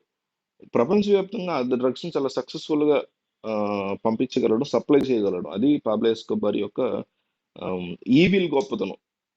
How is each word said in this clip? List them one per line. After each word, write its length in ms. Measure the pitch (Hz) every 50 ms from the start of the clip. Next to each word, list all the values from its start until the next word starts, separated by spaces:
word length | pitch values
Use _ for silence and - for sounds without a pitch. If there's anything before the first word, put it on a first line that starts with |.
| _ _ _ _ _ _ _ _ _ _ _ _ - -
ప్రపంచవ్యాప్తంగా 800 | - - 120 147 196 208 196 202 202 196 190 190 - 233 180 180 165
ఆ 80 | 135 123 123 131
డ్రగ్స్‌ని 360 | 120 120 131 123 - - 170
చాలా 180 | - 147 135 131
సక్సెస్‌ఫుల్‌గా, 680 | - 135 123 - - - - - 160 147 151 151 147 127 - - _ _ _ _ _ _ -
ఆ, 100 | 110 110 107 104 101 104 101 98 98 98 95
పంపించగలడు, 640 | - 110 113 113 135 123 - 131 117 110 110 110 139
సప్లై 360 | - - 117 - - 147 135
చేయగలడు. 460 | - 131 127 110 104 98 92 90 87 78
అది 200 | 80 98 120 143 147 143
పాబ్లో 300 | - 117 107 110 117 113
ఎస్కోబార్ 480 | 110 110 - - 110 107 104 104 101 101
యొక్క, 220 | 101 104 - - 131 117 - - - _ _ _ _ _ _ _ _ _ _
ఆమ్, 340 | - - 90 92 90 90 87 85 - - - 123
ఈవిల్ 340 | 147 180 180 190 196 180 165
గొప్పతనం. 480 | 143 135 - - 120 101 113 98 - - _ _ _ _ _ _ _